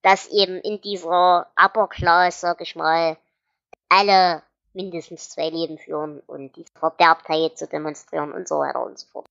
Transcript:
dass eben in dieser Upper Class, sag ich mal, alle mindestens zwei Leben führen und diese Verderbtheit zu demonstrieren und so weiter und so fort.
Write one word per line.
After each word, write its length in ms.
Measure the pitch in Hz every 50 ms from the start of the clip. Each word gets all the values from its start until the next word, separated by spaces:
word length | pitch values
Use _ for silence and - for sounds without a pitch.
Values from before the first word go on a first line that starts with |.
dass 260 | - 190 196 190 -
eben 300 | - - 208 196 180 185
in 240 | 180 - 208 208 202
dieser 680 | - 202 202 180 170 165 175 180 180 180 180 175 - _ _
Upper 320 | - 180 196 - 226 202
Class, 540 | - - - 185 175 170 175 180 175 175 -
sag 200 | - 175 175 _
ich 140 | 175 - -
mal, 420 | 165 160 160 160 165 165 160 160 _ _ _ _ _ _ _ _ _ _ _ - _ _ _
alle 520 | 175 196 202 202 196 190 185 175 165 156 _ _ _ _ _ _ _
mindestens 560 | 185 185 190 170 165 151 - 175 - - -
zwei 200 | - - 156 160
Leben 280 | 160 165 165 156 160
führen 440 | 151 - - 160 151 151 151 147 143
und 340 | _ - - 143 135 131 _
diese 160 | - 165 _ _ _
Verderbtheit 760 | - 160 - - 175 165 160 - _ - 160 160 165 160 -
zu 100 | - 160
demonstrieren 640 | - - 151 156 156 147 - - _ - 160 147 147 -
und 140 | - 185
so 120 | - 156 151
weiter 240 | 135 139 - 127 -
und 140 | - -
so 80 | - -
fort. 180 | _ _ - - -